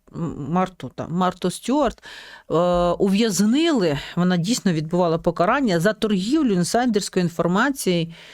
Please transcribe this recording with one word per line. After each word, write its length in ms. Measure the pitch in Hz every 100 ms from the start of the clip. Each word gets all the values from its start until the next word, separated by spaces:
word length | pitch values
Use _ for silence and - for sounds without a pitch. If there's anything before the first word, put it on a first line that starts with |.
| _ -
М-, 200 | 170 - 131
Марту, 420 | 175 185 185 127 -
та, 120 | -
Марту 440 | 175 185 - 185
Стюарт, 520 | - - 277 254 -
е, 520 | - - - - - 156 175 175 175 175
ув'язнили, 960 | 202 196 226 175 208 262 339 285 175 143 - -
вона 220 | 180 180
дійсно 360 | 165 247 196
відбувала 440 | 160 156 175 175 165
покарання 600 | 170 165 175 262 254 170
за 140 | 180
торгівлю 600 | 214 220 202 196 311 277
інсайдерською 680 | 185 175 226 254 208 185 196
інформацією 880 | 175 170 175 185 269 269 - 175 165 165 -